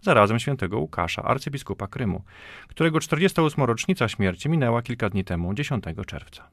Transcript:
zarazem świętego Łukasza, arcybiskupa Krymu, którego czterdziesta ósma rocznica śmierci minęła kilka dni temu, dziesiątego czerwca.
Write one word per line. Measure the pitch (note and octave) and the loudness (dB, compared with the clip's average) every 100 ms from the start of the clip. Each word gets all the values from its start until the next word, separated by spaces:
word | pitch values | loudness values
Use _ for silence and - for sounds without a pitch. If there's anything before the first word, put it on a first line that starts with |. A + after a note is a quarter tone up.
zarazem | - C3+ G#2 A#2 | 6 6 6 4
świętego | C3 C#3 F#2 G#2 | 0 -2 -2 -2
Łukasza, | C#3 - E2+ - | -4 -2 -2 -2
arcybiskupa | - B2+ - C#3 - G2 G2 | -2 -2 -2 -8 -8 -8 -6
Krymu, | - A#2 F#2 - - - - - | -4 -4 -4 -8 -20 -20 -20 -20
którego | - E3 D#3 | 0 2 2
czterdziesta | - D3+ F#3 - | 0 2 2 4
ósma | D#3 D3 C3 | 2 4 2
rocznica | A2+ - F#3 A2+ | 2 0 0 0
śmierci | - G2 F2 C#3+ | 2 0 0 0
minęła | E3 B2 A#2 | 2 2 0
kilka | A#2+ A#2+ G#2+ | -2 -4 -2
dni | F#2+ | -2
temu, | F#2 E2+ F2 | -2 -2 -2
dziesiątego | G2+ C#3+ A#2+ F2 E2 - | -2 -2 -4 -4 -8 -8
czerwca. | D2 - - - | -10 -14 -20 -20